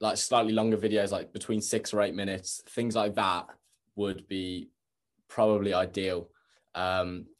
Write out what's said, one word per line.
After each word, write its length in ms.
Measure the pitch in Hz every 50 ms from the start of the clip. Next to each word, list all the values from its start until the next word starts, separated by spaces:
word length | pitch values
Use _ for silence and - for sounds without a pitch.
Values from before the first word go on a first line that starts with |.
like, 160 | 110 110 - -
slightly 340 | - - 127 120 113 110
longer 240 | 110 110 107 113 110
videos, 340 | 101 107 107 107 104 101 95
like, 200 | 98 87 85 -
between 280 | - 87 - - 107 107
six 320 | - - - 110 - - -
or 80 | 104
eight 120 | 101 95 82
minutes, 460 | 95 98 98 95 92 92 - - - - -
things 240 | - 113 117 117 107
like 180 | 113 104 107 98
that 320 | - 104 95 90 85 - - - _ _ _ _ _ _ _ _
would 320 | 101 101 98 95 - - -
be 400 | 98 95 92 92 92 87 - - _ _ _ _ _ _ _ _ _ _ _ _
probably 440 | - - 110 107 107 104 101 101 92
ideal. 540 | 90 95 90 90 98 95 92 90 87 - - _ _ _ _ _ _ _ _ -
Um, 520 | 85 92 92 92 92 92 90 90 90 - - - _